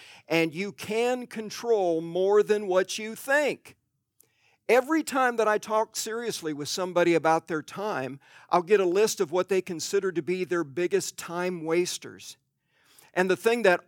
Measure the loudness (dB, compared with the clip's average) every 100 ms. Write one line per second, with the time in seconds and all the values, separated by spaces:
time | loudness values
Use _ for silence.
0 | -20 -20 -2 0 0 -2 -8 -8 -6 -2
1 | -2 -2 -6 -12 -12 -10 -2 0 2 0
2 | -2 0 4 4 4 0 2 0 0 -4
3 | -10 -10 0 0 0 -4 -10 -20 _ _
4 | _ _ _ _ _ _ 2 2 4 0
5 | 0 0 6 6 6 2 0 -2 0 -4
6 | -6 -6 -6 -6 -6 -6 -6 -6 -2 2
7 | 4 4 4 2 0 -6 -8 -10 -6 -6
8 | -8 -10 _ -20 -2 0 4 2 4 2
9 | 0 0 -2 -2 0 -2 -2 -8 -4 -2
10 | -2 -4 -4 -4 -2 -4 -4 -4 -2 -2
11 | -2 -10 -10 -6 -4 -6 -2 -2 -2 -6
12 | -14 -18 -20 -20 _ _ _ _ _ _
13 | _ -2 0 0 0 2 4 2